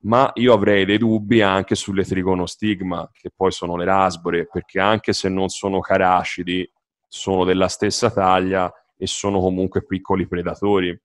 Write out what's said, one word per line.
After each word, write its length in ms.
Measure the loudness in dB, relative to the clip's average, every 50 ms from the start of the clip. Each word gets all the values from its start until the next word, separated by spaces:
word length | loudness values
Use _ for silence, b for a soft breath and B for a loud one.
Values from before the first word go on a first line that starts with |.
| 0
Ma 260 | 2 2 4 4 2 0
io 180 | 2 4 6 6
avrei 300 | 6 6 4 4 4 4
dei 140 | 2 2 2
dubbi 420 | 2 2 0 0 0 2 4 4
anche 320 | 4 4 2 0 0 0 -4
sulle 300 | -4 -2 -4 -2 -2 -2
trigonostigma, 1040 | -2 -2 -2 0 0 0 0 -2 -6 -6 _ -4 -4 -4 -4 -4 -6 -6 -6 -8 -12
che 180 | _ _ _ -16 _
poi 180 | _ 0 0
sono 240 | 0 -2 -6 -6 -4
le 80 | -2 0
rasbore, 640 | 0 2 2 2 0 0 -4 -6 -4 -2 -2 -4 -4
perché 300 | -8 -10 -10 _ -4 -2
anche 320 | 0 2 0 0 0 -2
se 160 | -4 -2 -2 -2
non 200 | -2 -2 -2 -4
sono 320 | -4 -6 -4 -2 -2 -2
caracidi, 880 | -2 0 0 2 4 4 2 2 0 -2 -8 -8 -6 -4 -4 -4 -6 -8 _ _ _ _ _ _ _
sono 380 | _ -16 -10 -4 -2 0 0 2
della 240 | 2 2 2 0 0
stessa 420 | 0 -2 -2 -2 -2 0 -2 -2
taglia 640 | 0 2 2 2 2 2 2 0 0 -2 -2 -4 b b b b _
e 100 | _ -8
sono 320 | -8 -8 -4 -4 -2 0 0
comunque 440 | 0 0 0 0 -4 -2 -2 -6 -4
piccoli 420 | _ -8 -8 -2 -2 -2 -2 -2
predatori. 720 | -4 -4 -6 -6 -6 -6 -4 -2 0 0 0 0 -2 -6 -8